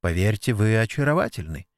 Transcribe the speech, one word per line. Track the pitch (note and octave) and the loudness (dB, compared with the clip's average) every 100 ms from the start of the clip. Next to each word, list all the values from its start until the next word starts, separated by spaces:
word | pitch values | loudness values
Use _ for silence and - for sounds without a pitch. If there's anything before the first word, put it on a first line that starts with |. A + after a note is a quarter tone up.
Поверьте, | F2+ E2+ G2 G#2+ - | 0 2 2 0 -2
вы | G#2+ G#2+ A2 | 2 2 2
очаровательны. | A2 - C#3+ D#3 A3 - D#2+ D2 - | 0 0 0 0 -2 -6 -8 -10 -12